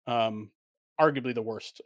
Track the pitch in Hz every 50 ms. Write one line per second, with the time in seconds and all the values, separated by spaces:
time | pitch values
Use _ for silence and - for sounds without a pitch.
0 | _ 127 120 117 113 113 110 107 110 107 _ _ _ _ _ _ _ _ _ -
1 | 156 156 143 135 123 127 120 120 110 113 110 101 - - - - -